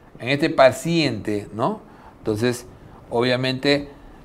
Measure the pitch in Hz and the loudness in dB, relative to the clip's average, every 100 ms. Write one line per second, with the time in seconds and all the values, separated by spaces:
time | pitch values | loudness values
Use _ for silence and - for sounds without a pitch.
0 | - - 117 139 156 160 131 117 165 170 | -20 -8 -4 0 2 6 6 4 -2 0
1 | 143 110 95 104 107 104 147 214 - - | 0 -2 -4 -4 -6 -4 -4 -4 -12 -20
2 | - - - 107 123 120 - - - - | -20 -10 -4 0 0 -2 -8 -20 -20 -20
3 | - 120 127 123 131 131 143 143 143 - | -6 0 2 0 0 0 2 0 -2 -16
4 | - - | -20 -20